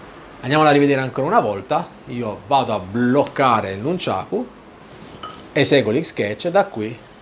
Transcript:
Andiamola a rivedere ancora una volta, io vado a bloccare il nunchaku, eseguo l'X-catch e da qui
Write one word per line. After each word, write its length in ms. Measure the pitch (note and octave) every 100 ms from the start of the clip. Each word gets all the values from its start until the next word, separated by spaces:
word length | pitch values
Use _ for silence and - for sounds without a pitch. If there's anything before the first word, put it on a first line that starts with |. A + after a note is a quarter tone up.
| - - - -
Andiamola 300 | B2+ D3+ D3+
a 20 |
rivedere 260 | C#3+ C#3+ C3+
ancora 280 | C3 B2+ D3
una 120 | A#3
volta, 480 | G#2+ G2 F#2 D3+ E3+ - -
io 320 | A#2+ A2 F#2+ -
vado 280 | C#3 A#2
a 60 | G#2+
bloccare 920 | F#2 A#2 B2 C#3+ C#3 - C3 A2 F#2+
il 80 | F#2+
nunchaku, 680 | C3 F3+ - F#2+ - G#3 B3 - - - - - - - - - -
eseguo 400 | D3 C#3 C#3+ G#2+
l'X-catch 500 | B2+ E3 - G#2 G#2
e 80 | F3
da 140 | F#3+ G3
qui 280 | A2+ G#2+ A#2 - -